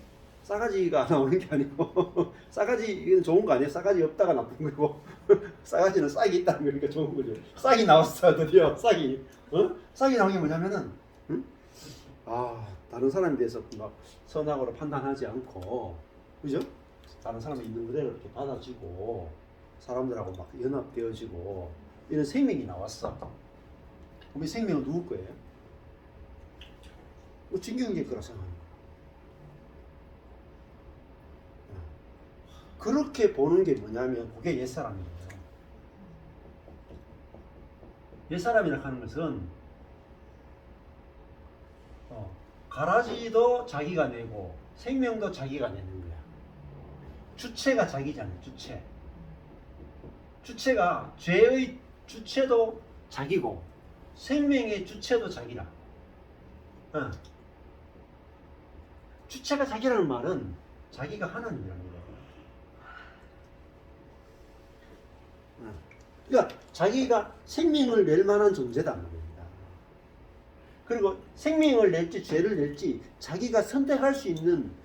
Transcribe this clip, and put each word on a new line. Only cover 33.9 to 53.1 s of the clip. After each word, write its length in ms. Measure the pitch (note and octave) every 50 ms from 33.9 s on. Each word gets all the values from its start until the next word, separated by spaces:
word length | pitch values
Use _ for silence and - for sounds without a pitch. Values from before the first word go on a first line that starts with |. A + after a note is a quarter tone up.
| A2 A#2+ B2+ C3 B2+ A#2 A#2 A#2 A2+
그게 240 | - - E3+ D3+ B2
옛사람이에요. 580 | B2+ B2+ - D#3+ C3 A2 G2+ F#2+ F2+ E2+ - - - - - - - - - - - - - - - - - - - - - - - - - - - - - - - - - - - - - - - - - - - - - - - - - - - - - - - - - - - - - - - -
옛사람이라 480 | D#3 F3+ - A#3+ A3+ A3 F#3+ D#3 C3+ C3 -
하는 160 | C3+ B2+ B2
것은, 480 | A#2 - - D3+ E3 D3+ C3 G2 F2 E2 - - - - - - - - - - - - - - - - - - - - - - - - - - - - - - - - - - - - - - - - - - - - - - - - - - - -
어, 260 | A#2+ A2 G#2 - - - - - - - - -
가라지도 960 | - B2+ D3+ F3 G3 A#3 A#3+ A3+ - - A#3 A3+ A3 A3+ A#3+ B3 A#3+ G#3+ -
자기가 440 | - - C#3+ D3 D#3+ F3+ D#3+ C#3+ B2+
내고 460 | A#2+ A#2 A#2 A2 G#2 G#2 F#2 E2+ - - - - -
생명도 560 | - - A#3+ C4+ C4 B3 A#3 A3+ G#3+ G3+ F#3
자기가 360 | - - C3+ C3 C#3 C#3+ A#2+ A2+
내는 300 | G2+ G2 F#2 F#2 F#2 F#2
거야. 140 | F2 E2+ D#2+ - - - - - - - - - - - - - - - - - - - - - - - -
주체가 500 | - - - - - - C4+ C4 G#3+ F#3
자기잖아요, 520 | - - C3+ C#3 D3+ C3+ B2+ G#2+ F#2 F2+ -
주체. 400 | - C3 B2+ - - - - - - - - - - - - - - - - - - - - - - - - - - - - - - - - - - - - -
주체가, 720 | - - A#3 - - C4 B3+ G#3 F3 F3+ - - - - -
죄의 600 | - - E3+ F3+ G3 A3+ B3 C4 C4 C4 B3+ - - - - - - -
주체도 760 | - - A3 A3 - - C4+ C4+ B3+ A#3+ A#3 A3+ A3 A3 - - - - - -
자기고 540 | -